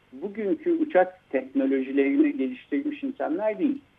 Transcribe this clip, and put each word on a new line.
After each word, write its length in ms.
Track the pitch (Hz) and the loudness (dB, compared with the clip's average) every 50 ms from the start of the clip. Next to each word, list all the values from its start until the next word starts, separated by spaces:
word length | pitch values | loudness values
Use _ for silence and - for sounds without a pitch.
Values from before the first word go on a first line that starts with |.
| _ _ - | _ _ -16
bugünkü 600 | 131 156 208 196 220 214 196 170 - - 175 170 | -10 -10 -10 -6 -4 -2 -2 -2 -2 0 0 0
uçak 580 | 160 156 151 - 180 185 185 - - _ _ | 0 0 2 4 4 4 4 0 -16 _ _
teknolojilerini 1080 | - 131 127 131 131 135 135 135 135 135 131 131 135 139 139 139 139 139 151 147 139 | -4 -4 -4 -2 -2 0 0 2 2 0 0 0 2 2 2 4 4 4 4 4 2
geliştirmiş 680 | 131 131 127 127 - - - - 143 - 302 - - - | -2 -4 -4 -4 -8 -10 -6 -4 -4 -4 -4 -6 -6 -6
insanlar 540 | 269 262 - - - 156 180 214 440 427 - | -8 -6 -4 -4 -4 -4 -2 -2 -4 -2 0
değil. 200 | 349 - - - - _ _ | 0 0 0 -2 -8 _ _